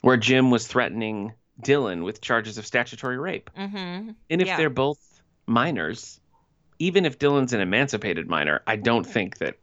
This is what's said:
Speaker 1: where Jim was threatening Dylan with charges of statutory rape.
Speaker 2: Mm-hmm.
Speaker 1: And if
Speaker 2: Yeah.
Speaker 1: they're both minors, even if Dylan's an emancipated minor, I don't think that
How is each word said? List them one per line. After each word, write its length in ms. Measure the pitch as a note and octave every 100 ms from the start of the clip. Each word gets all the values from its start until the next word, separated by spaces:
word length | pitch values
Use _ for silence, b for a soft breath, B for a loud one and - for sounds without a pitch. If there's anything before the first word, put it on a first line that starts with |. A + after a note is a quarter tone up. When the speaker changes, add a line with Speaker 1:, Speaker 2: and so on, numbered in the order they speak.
Speaker 1:
where 160 | A#2+ B2+
Jim 340 | A2 C3 C3
was 160 | A#2+ -
threatening 640 | B2+ A#2+ G#2+ A2 G#2+ G#2 - _ -
Dylan 400 | - C#3+ A#2 F2
with 180 | F2 G#2+
charges 380 | - A#2 A2 G#2+
of 60 | G#2
statutory 500 | B2 A#2+ A2+ C3 B2+
rape. 320 | E3+ F3+ - -
Speaker 2:
Mm-hmm. 540 | G3 G3+ F3+ F3+ A3 A3 _
Speaker 1:
And 120 | E3
if 60 | F#3
Speaker 2:
Yeah. 100 | E3+
Speaker 1:
they're 120 | D#3
both 300 | B2+ C3+ D3+ _ _ _ _ -
minors, 720 | A#2 C#3+ B2+ D#2 - - - _ _ _ _ _ _
even 260 | F3 F#3 E3+
if 140 | C3
Dylan's 340 | C#3+ C#3+ C3
an 80 | A#2
emancipated 680 | F#2 G#2 C#3 A2 G2+ F2 D#2+
minor, 320 | D#2+ D2+ D2 -
I 80 | A2
don't 280 | A2+ A#2 F2
think 320 | A#2 F#2 -
that 180 | C#2 -